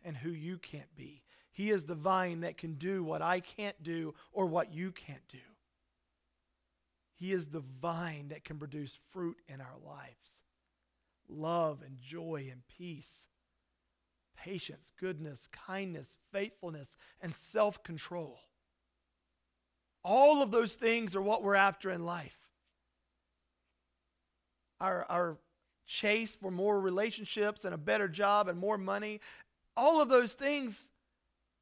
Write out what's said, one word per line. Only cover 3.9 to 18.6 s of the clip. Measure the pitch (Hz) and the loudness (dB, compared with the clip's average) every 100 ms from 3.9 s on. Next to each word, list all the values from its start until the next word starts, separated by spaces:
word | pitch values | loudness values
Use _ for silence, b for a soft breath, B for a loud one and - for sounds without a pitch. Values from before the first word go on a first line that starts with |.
| 165 160 147 B | -6 -6 -10 B
or | - 185 | -2 0
what | 165 160 | 0 -2
you | 156 190 | -4 -8
can't | 185 - 135 - | -8 -16 -20 -20
do. | 135 - 107 _ _ _ _ _ _ _ _ _ _ _ _ _ _ _ | -20 -20 _ _ _ _ _ _ _ _ _ _ _ _ _ _ _ _
He | - 180 | -10 -2
is | 190 156 | -2 -2
the | 160 131 131 | -8 -10 -6
vine | 170 165 170 151 143 | -4 -4 -4 -8 -10
that | 156 | -14
can | - 156 | -12 -10
produce | 147 151 139 - _ | -10 -8 -10 -12 _
fruit | 185 170 170 - | -6 -6 -6 -14
in | 135 | -16
our | 127 127 | -16 -16
lives. | 147 143 131 123 - - _ _ _ _ _ _ _ _ - | -16 -16 -18 -20 -20 -20 _ _ _ _ _ _ _ _ -16
Love | 151 156 175 160 143 139 | -8 -2 2 0 -2 -10
and | 135 | -18
joy | 131 165 165 156 135 | -12 -10 -6 -8 -8
and | 127 - | -14 -20
peace, | - 175 165 - - - _ _ _ _ _ _ _ _ _ _ - | -16 -12 -12 -14 -18 -20 _ _ _ _ _ _ _ _ _ _ -20
patience, | - 190 - 143 - - | -10 -8 -8 -12 -18 -8
goodness, | 185 165 156 135 - | -6 -6 -8 -12 -16
kindness, | - - 190 196 160 135 - _ | -18 -10 -6 -6 -8 -12 -20 _
faithfulness, | 196 202 - 180 156 139 - B B | -6 -6 -6 -10 -10 -14 -20 B B
and | 180 | -8
self-control. | 156 - 214 208 - - 156 - 175 151 123 _ _ | -6 -2 2 2 2 -8 -10 -8 -8 -10 -12 _ _